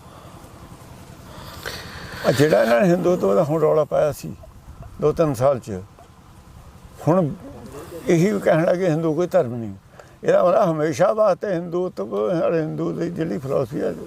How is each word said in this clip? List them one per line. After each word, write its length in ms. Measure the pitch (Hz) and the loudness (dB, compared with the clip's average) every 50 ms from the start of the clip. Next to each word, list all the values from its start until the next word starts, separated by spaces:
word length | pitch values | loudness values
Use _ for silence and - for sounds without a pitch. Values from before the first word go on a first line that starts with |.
| - - - - - - - - - - - - - - - - - - - - - - - - - - - - - - - - - - - - - - - - - - - - - | -20 -20 -20 -20 -20 -20 -20 -20 -20 -20 -20 -20 -20 -20 -20 -20 -20 -20 -20 -20 -20 -20 -20 -20 -20 -20 -18 -18 -18 -16 -16 -12 -12 -12 -12 -12 -14 -14 -16 -16 -14 -14 -12 -2 0
ਆ 60 | - | 0
ਜਿਹੜਾ 300 | 143 117 143 156 180 208 | 4 4 4 6 6 4
ਇਹਨਾਂ 180 | 220 226 233 233 | 6 4 4 4
ਨੇ 80 | 214 175 | 6 4
ਹਿੰਦੂਤਵ 460 | 175 185 165 180 180 - 208 196 202 | 4 4 2 2 2 2 2 2 4
ਦਾ 100 | 202 170 | 2 2
ਹੁਣ 160 | 139 156 165 | 2 2 2
ਰੌਲਾ 240 | 151 151 151 156 147 | 2 2 4 2 2
ਪਾਇਆ 280 | - 165 156 156 151 | 2 2 2 2 0
ਸੀ 240 | 135 - - 156 - - - - - - - - - - - - - - | -2 -4 -10 -12 -14 -14 -18 -20 -20 -20 -20 -20 -20 -20 -20 -18 -6 -2
ਦੋ 120 | 139 151 | 0 0
ਤਿੰਨ 220 | 143 - 165 151 135 | 2 2 2 0 2
ਸਾਲ 240 | 107 127 143 143 117 | 2 2 2 2 0
'ਚ, 220 | - 117 101 92 98 - - - - - - - - - - - - - - - - - - - - - - - - 147 | -4 -8 -10 -10 -10 -14 -20 -20 -20 -20 -20 -20 -20 -20 -20 -20 -20 -20 -20 -20 -20 -20 -20 -20 -20 -20 -20 -2 0 2
ਹੁਣ 220 | 170 190 170 135 - - - - - - - - - - - - - - - 262 | 2 2 2 0 -4 -8 -14 -18 -18 -18 -18 -16 -16 -16 -16 -16 -16 -6 0 2
ਇਹੀ 320 | 180 160 175 214 208 196 | 2 4 4 2 0 0
ਕਹਿਣ 240 | - 220 - 156 170 | 2 2 2 4 4
ਲੱਗੇ 260 | 185 185 175 190 175 | 2 2 2 0 0
ਹਿੰਦੂ 240 | 151 160 165 160 151 | 0 0 0 0 0
ਕੋਈ 120 | 156 180 | 0 -2
ਧਰਮ 280 | 170 - 180 147 117 123 | 0 2 0 0 0 -4
ਨਹੀਂ। 200 | 120 113 104 98 98 - - - - - - - - - | -8 -8 -10 -10 -14 -18 -20 -20 -20 -20 -20 -18 -4 0
ਇਹਦਾ 200 | - 175 202 190 | 2 2 4 4
ਮਤਲਬ 260 | 175 185 - 214 170 | 4 4 4 4 2
ਹਮੇਸ਼ਾ 420 | 160 156 151 165 143 113 175 214 | 2 0 -2 -2 2 2 2 2
ਵਾਸਤੇ 420 | 220 214 214 208 175 - - 208 185 | 4 2 2 2 2 0 -2 -4 -4
ਹਿੰਦੂਤਵ, 760 | 165 175 175 160 180 180 180 - - 98 113 202 202 - 208 | -4 -4 -4 -4 -4 -4 -4 -6 -8 -8 -6 -4 -2 -2 0
ਹਰ 240 | 185 165 165 - 175 | 0 0 0 0 0
ਹਿੰਦੂ 380 | 165 156 156 156 151 165 170 | 0 -2 -4 -4 -4 -4 -4
ਦੀ 180 | 165 - 170 175 | -4 -4 -6 -6
ਜਿਹੜੀ 280 | 175 160 160 165 202 175 | -4 -6 -6 -4 -6 -6
ਫਿਲਾਸਫੀ 420 | 131 131 143 147 143 - 151 - | -6 -2 -2 -2 -2 -2 -4 -6
ਹੈ 140 | - - 160 156 - | -6 -6 -6 -8 -12